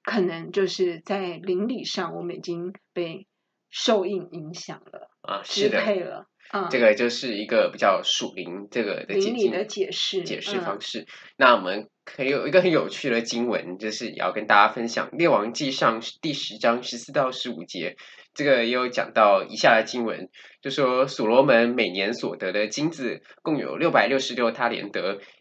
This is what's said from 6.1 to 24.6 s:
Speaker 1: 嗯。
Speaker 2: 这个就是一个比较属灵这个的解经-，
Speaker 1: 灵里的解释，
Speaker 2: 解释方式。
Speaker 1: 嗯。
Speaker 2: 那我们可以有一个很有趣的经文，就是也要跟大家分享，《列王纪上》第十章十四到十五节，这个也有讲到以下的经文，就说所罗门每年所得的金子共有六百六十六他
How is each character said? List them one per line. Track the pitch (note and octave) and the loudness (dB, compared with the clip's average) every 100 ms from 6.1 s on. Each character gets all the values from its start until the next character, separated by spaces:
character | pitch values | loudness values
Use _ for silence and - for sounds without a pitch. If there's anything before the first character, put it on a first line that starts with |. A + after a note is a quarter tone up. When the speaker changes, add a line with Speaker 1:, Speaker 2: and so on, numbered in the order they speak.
| G#2 - _ - | -10 -16 _ -8
Speaker 1:
嗯。 | G3+ F3 | -6 -2
Speaker 2:
这 | B2+ | 4
个 | A2+ | 6
就 | G#2+ A#2+ | 6 2
是 | A#2 C3 G#2 | -2 -4 -6
一 | G#2 | 0
个 | A2+ F#2 | 2 2
比 | - | 2
较 | A2 F#2 | 2 2
属 | - - A#2+ | 0 -2 -2
灵 | - F2 F#2 G2+ | -8 -10 -10 -8
这 | B2 | -4
个 | G#2 F2 - | -4 -4 -4
的 | |
解 | G#2 | -2
经-， | G3+ A#3+ | 0 2
Speaker 1:
灵 | F#3+ | 0
里 | |
的 | E3+ | 0
解 | G#3+ G#3+ F#3+ | -4 -4 -4
释， | E3+ - F#3+ | -2 -4 -4
Speaker 2:
解 | E3+ E2 | -6 -8
释 | - G3+ | -6 -6
方 | B2+ G2 | -6 -8
式。 | - A2+ | -8 -10
Speaker 1:
嗯。 | - - - - | -12 -18 -20 2
Speaker 2:
那 | C3 | 4
我 | A#2 | 4
们 | F#2 G#2 G#2+ _ | 2 -4 -6 _
可 | - - | -18 -6
以 | C3 | -2
有 | C#3 A#2 | -2 2
一 | |
个 | F3+ | 4
很 | F3+ | 4
有 | D#3 - | 2 0
趣 | - C#3+ | -4 -2
的 | A#2 | -2
经 | A#2 A#2 A#2+ | -2 -2 -2
文， | F#2+ - F#2 | -2 -4 -8
就 | A2 | -8
是 | G#2+ A2+ | -6 -8
也 | - | -4
要 | F#2 | -4
跟 | F#2 G#2+ | -4 4
大 | |
家 | G#2 G#2+ | 6 6
分 | B2 A#2 | 4 -4
享， | - - - | -4 -6 0
《列 | E3 | 4
王 | A2 G#2+ | 4 2
纪 | A#2 C#3+ | -2 -4
上》 | C3 C3+ A2+ A2+ - | 0 0 0 -6 -8
第 | D#3+ | -6
十 | C#3+ - - | -6 -8 -2
章 | A#2+ A#2+ | 0 0
十 | B2 A#2+ | -4 -12
四 | - | -6
到 | C#3+ C3 | -2 -2
十 | - B2+ | -2 -8
五 | G#2 | -10
节， | - F#2 D#2+ - - - - | -10 -8 -8 -10 -18 -20 -16
这 | - | -4
个 | C#3+ B2+ | 4 4
也 | A#2 | 4
有 | B2+ B2+ | 0 0
讲 | A#2 G2 | -2 0
到 | - G#2 G2 | 6 6 6
以 | F#2+ A2 | 2 2
下 | D3+ A2+ | 6 6
的 | |
经 | A2 B2 A2+ | 4 -2 -4
文， | - F#2 - - - | -4 -10 -16 -20 -14
就 | C#3 | -8
说 | C3+ C3 B2+ C3+ | 0 2 2 0
所 | - G#2+ | 0 4
罗 | B2 | 6
门 | C#3+ A#2 A#2+ | 8 6 6
每 | B2 G#2 | 2 0
年 | F#2 G2 | 0 -2
所 | B2 - - | -2 -4 -4
得 | F#2+ | -4
的 | G2 G#2+ | -2 -2
金 | A2 D3+ | -2 -4
子 | E3 B2 D#2 - - | -2 -6 -8 -12 -10
共 | - D3+ | -4 -2
有 | G2+ C#3 | -2 -2
六 | E3 | 2
百 | C#3+ G#2+ | 4 4
六 | C3+ | 2
十 | - | -2
六 | B2 A#2 | -2 -2
他 | A#2 | 0